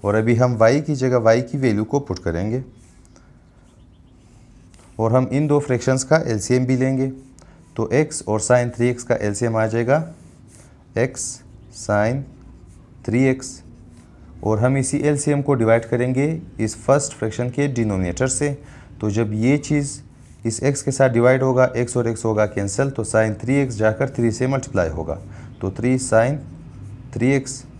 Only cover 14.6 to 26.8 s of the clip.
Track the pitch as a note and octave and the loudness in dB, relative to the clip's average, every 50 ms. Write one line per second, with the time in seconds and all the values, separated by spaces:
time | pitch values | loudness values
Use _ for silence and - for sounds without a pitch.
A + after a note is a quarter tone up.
14.6 | A#2 B2+ C3+ C#3 C3 - - D3 - D3 D3 C#3 - D3+ C#3+ C#3+ C#3 C#3+ C#3 A#2+ | 2 2 2 0 0 -2 -2 0 0 0 0 0 0 0 0 0 2 0 0 2
15.6 | A2+ A2+ A2+ A#2 A#2 - - A#2+ B2 B2+ B2+ C3 C#3 D3+ E3 D#3+ - - - - | 4 4 4 4 2 0 -2 0 0 0 0 0 0 0 -2 -6 -10 -14 -6 -4
16.6 | A2+ G#2+ - - - - C#3 C#3+ C#3 - - - - A2+ G#2+ - B2 B2 A#2+ - | -4 -4 -4 -6 0 2 2 2 2 -2 -8 -6 -6 -6 -4 -4 -6 -4 -2 -2
17.6 | C#3+ C#3+ C3 A#2 A2+ G#2+ G2 F#2+ F#2 F2+ E2+ - B2+ C3 - - D3 D3 C#3 C#3 | -2 0 0 0 0 0 0 0 -2 -2 -2 -2 -2 -2 0 -2 -2 -2 -4 -6
18.6 | - - - - - - - - - G#2+ G2 A2 A#2 G#2 G#2+ G#2+ A2+ B2+ C#3+ D3 | -12 -20 -20 -20 -20 -20 -12 -6 -4 -2 0 0 -2 0 0 0 2 2 2 2
19.6 | C#3+ - D3+ D3 C#3+ C3+ - - - - - - - - - - - A#2 A2 - | 2 -2 -2 -2 -2 -4 -10 -14 -18 -20 -20 -20 -20 -20 -20 -6 -6 -6 -4 0
20.6 | - C#3 C#3 - - A#2+ A2+ - C3+ C3 A#2 A#2 A#2 B2+ C3 C3 C3 C3 B2+ B2+ | 0 0 0 0 -4 -6 2 2 2 4 4 4 4 4 4 4 2 2 4 4
21.6 | B2+ B2+ - A#2+ A#2+ A#2+ - B2 A#2 A2+ A2+ G#2+ - A2+ G#2+ G#2+ G#2+ G2+ - G2+ | 2 2 2 -2 -4 -2 -2 -2 -2 -2 -4 -2 -2 -2 2 2 0 0 0 -4
22.6 | G2+ G2 F#2+ - C3+ C#3 C3+ - A2 - - A2 A2 A2 G#2+ G2 - A#2 C3+ C#3 | -4 -4 -2 -2 -2 -2 -2 -6 -6 0 2 2 2 2 -2 -4 -2 0 0 2
23.6 | C#3 B2+ A#2 G#2 G#2+ A2 G#2+ - C#3+ B2 - - A#2+ A#2 G#2+ - B2+ C3 C#3 C3+ | 0 0 -2 0 0 0 2 0 -4 -4 -2 0 0 0 0 0 -2 -2 -2 -4
24.6 | C3 - - G2 F2 D#2+ C#2 D#2+ D#2 D#2+ D#2+ - - - - - - - - - | -4 -2 -2 0 0 0 -2 -6 -6 -6 -8 -8 -10 -18 -18 -18 -18 -20 -14 -8
25.6 | - F#2+ F#2+ - A2 B2+ C3 B2+ B2+ - A#2+ A2 A2+ B2+ D3+ D3 - - - - | -8 -6 -2 0 2 2 2 0 0 2 4 4 4 4 0 -4 -8 -14 -16 -18
26.6 | - - - - | -18 -18 -18 -18